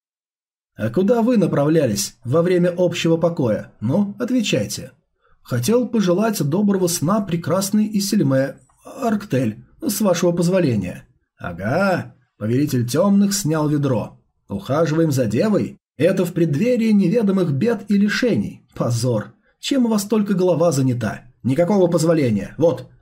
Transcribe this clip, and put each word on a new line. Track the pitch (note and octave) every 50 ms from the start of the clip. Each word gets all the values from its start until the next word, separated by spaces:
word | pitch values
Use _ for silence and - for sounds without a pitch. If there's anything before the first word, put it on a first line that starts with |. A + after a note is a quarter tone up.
| _ _ _ _ _ _ _ _ _ _ _ _ _ _ _
"А | - G#2+ A2
куда | - F3 F#3+ G3 B3 A#3
вы | A3 A#3 B3+ A3
направлялись | F3 - - D3 C#3+ D3+ D#3+ E3 D3+ B2 G2+ G2 - - - _ _
во | A#2 B2+ E3
время | E3+ F3 F#3 F3 F3 F3+ E3+
общего | F3 F3+ F3 E3+ - - E3+ E3 D#3+
покоя? | E3+ E3+ E3+ - C#3+ A#2 G#2 F2+ - - - _
Ну, | A2 A2 C#3 G3+ G3+ G3 G3+ -
отвечайте". | B3 A3+ B3+ B3+ G#3+ - - C3 G#2 - - - - - - _ _ _ _ _ _ _ _ _ _
"Хотел | - C3+ A#2+ A#2+ B2+ A3 B3 B3 -
пожелать | - A3+ G3 F3 F3 F3+ G#3+ A3+ G#3+ -
доброго | D#3 C#3 D3 G3 G#3 G3+ G3+ F#3+ F#3 E3+
сна | E3+ - - D#3 G3+ A3+
прекрасной | G3+ - E3+ E3+ - - D#3 F#3+ F#3+ G3 - G#3+ G#3+ G#3+
Исельме, | - G3 G3 - - G#3 E3+ C3+ C3+ C3 C3+ C#3 - - _ _ _ _ _
Арктель, | - - - C4 A3+ A3 G#3 - - - B2+ C3 A2+ G#2+ - - _ _ _ - C#4
с | G#3 -
вашего | A3 G3 F3 E3+ - F3
позволения". | E3+ F3 F3 E3+ F#3 F#3+ E3+ C#3 A#2 G#2 F2+ F2 A2+ - - _ _ _ _ _ _ _
"Ага". | - F2+ F2 E2 F#2+ G#2+ C3 E3+ G3 G3 F3+ D3 A2+ - - _ _ _ _ _
Повелитель | G#2 G#2+ A#2 C3 D3 D3 C3+ B2+ A#2+ A#2+
Темных | - C#3+ F3+ G3+ G3+ G2+ G3+ G2 G3+
снял | - - C#3+ D#3+ D#3+ D3+ D3
ведро. | D3+ D3 C#3+ C#3+ C3 G#2+ F2+ - - - _ _ _ _ _ _
"Ухаживаем | G2 G2+ - - C3 D3+ E3+ C#3+ D3+ D#3+ E3 D#3+
за | C3 B2+ B2+
девой? | G#2+ G2 B2 F#3 A3 G#3 E3+ A2+ - - - _ _ _ -
Это | D#3+ F3 F#3+ G3 F#3
в | E3+ E3+
преддверии | - E3+ D#3+ C#3 C3+ G3+ B3 B3 A#3 A3+ A3+
неведомых | G#3+ G3+ F#3+ E3+ G3 A#3+ A3 G3 F#3+ G3 F3+ D3+
бед | C#3 C3 D#3+ A3+ A#3 G#3+ - -
и | G#3 G3+
лишений. | G#3 G#3+ - - - A#3+ F#3+ A#2 G3+ - - - _ _ _
Позор. | - D#3 A#2+ A#2+ A2+ A2 C3 A#2+ G#2+ G2+ - - _ _ _ _ _
Чем | - - C#4+ C4+ B3
у | A3+
вас | A3 G#3 G3+
только | - A#3 G#3+ G3+ G3+ G3+
голова | E3+ F#3 F3+ F3 C#3+ E3+ F3
занята? | D3 C3+ C3+ C3 B2 A#2+ A#2 G2+ - - - - _ _ _
Никакого | G#2+ C#3 D#3+ F3 E3+ G#3 G3+ F3+ E3+
позволения. | E3+ E3+ D3+ E3 E3+ D#3+ C#3+ A#2+ G#2+ G2+ F2+ - - -
Вот, | C#3+ E3+ D3 - - - - _